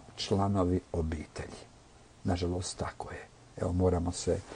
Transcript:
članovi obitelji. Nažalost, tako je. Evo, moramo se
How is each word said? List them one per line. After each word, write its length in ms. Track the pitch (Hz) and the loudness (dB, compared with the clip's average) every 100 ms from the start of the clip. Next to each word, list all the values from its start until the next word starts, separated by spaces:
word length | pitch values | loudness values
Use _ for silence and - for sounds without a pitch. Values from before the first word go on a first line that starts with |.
| - - | -4 -8
članovi 640 | - 98 98 98 90 90 - | 0 2 4 4 4 2 0
obitelji. 720 | 85 80 78 78 - - - - - - - - - | -2 -2 -2 -6 -10 -10 -12 -18 -20 -20 -20 -20 -6
Nažalost, 540 | - 87 87 90 92 - | -2 0 0 -2 -4 -6
tako 340 | - - - | -6 -6 -10
je. 160 | - - - - - | -10 -14 -20 -18 -6
Evo, 140 | 90 | 0
moramo 400 | 90 92 90 87 | 4 4 4 2
se 280 | 87 - 80 - | -2 0 0 -2